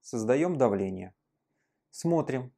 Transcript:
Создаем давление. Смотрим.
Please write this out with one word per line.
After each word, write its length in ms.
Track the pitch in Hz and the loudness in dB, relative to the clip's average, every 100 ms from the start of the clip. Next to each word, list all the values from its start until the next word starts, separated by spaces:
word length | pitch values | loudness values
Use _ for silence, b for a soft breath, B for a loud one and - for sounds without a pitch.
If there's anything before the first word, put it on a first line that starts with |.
Создаем 560 | - 120 110 131 175 165 | -8 -4 2 2 2 2
давление. 580 | 127 101 95 95 95 _ _ _ _ _ _ _ _ | 2 2 -2 -6 -12 _ _ _ _ _ _ _ _
Смотрим. 600 | - 170 170 151 135 127 | -6 0 0 0 -4 -6